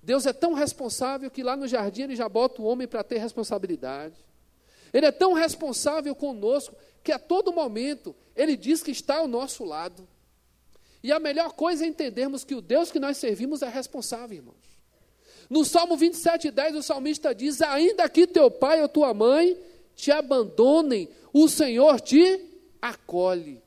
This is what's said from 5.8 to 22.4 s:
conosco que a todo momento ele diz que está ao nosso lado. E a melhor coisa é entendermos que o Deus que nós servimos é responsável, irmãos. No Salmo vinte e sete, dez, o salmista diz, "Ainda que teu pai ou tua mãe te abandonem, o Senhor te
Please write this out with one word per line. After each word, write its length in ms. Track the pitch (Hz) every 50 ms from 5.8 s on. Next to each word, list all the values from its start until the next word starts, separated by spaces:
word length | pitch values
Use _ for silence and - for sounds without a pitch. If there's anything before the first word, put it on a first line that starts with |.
| - 294 294 320 285 294 277
conosco 600 | - - 285 262 214 202 214 262 285 277 - - - _ _ _ _ _
que 80 | -
a 80 | 302 262
todo 340 | - _ 339 381 392 381 349
momento 640 | 339 311 254 208 214 240 277 294 247 _ - 151 _ _ _ _
ele 200 | - 269 311 294
diz 280 | 226 - 226 311 311 -
que 80 | -
está 260 | 269 - - - 277 311
ao 100 | 330 285
nosso 360 | 233 233 262 269 - - 247
lado. 440 | 180 151 156 165 180 175 175 185 _ _ _ _ _ _ _ _ _ _ _ _ _ _ _ _ _ _ _
E 100 | - 233
a 80 | 294 320
melhor 340 | 320 302 285 302 330 330 -
coisa 320 | - 294 339 359 294 320
é 20 | 330
entendermos 560 | 311 - 311 262 202 208 254 277 277 269 -
que 120 | - 277
o 60 | 247
Deus 300 | - - 240 294 339 330
que 80 | - 311
nós 180 | 269 277 285 -
servimos 440 | - 247 208 180 233 262 302 285
é 60 | 285 247
responsável, 720 | 226 269 254 - _ 285 226 - - 226 240 240 214 165
irmãos. 420 | 123 117 - _ _ _ - _ _ _ _ _ _ _ _ _ _ _ _ - - _
No 140 | 247 311 302
Salmo 320 | - - 339 339 349 339
vinte 200 | 294 311 339 339
e 20 | -
sete, 320 | - 339 330 330 330 302
dez, 260 | 233 233 277 311 311
o 60 | 311
salmista 520 | 285 - 311 277 262 294 311 294 - 311 247
diz, 280 | 190 240 285 294 240
"Ainda 480 | 320 302 277 277 320 359 440 381 349 285
que 160 | - - 349
teu 240 | 349 359 359 302 247
pai 320 | - - - 262 320 320
ou 80 | 302 285
tua 240 | - 311 294 269 226
mãe 460 | 208 214 233 262 302 339 359 370 359 - - - - - _ _
te 160 | - - -
abandonem, 1000 | 285 302 302 254 277 262 226 196 - - 220 254 285 320 330 294 254 208 175 - - _ - -
o 160 | _ 277 311 302
Senhor 520 | - - 311 269 233 233 262 311 285 233
te 420 | - - 247 294 339 370 381 381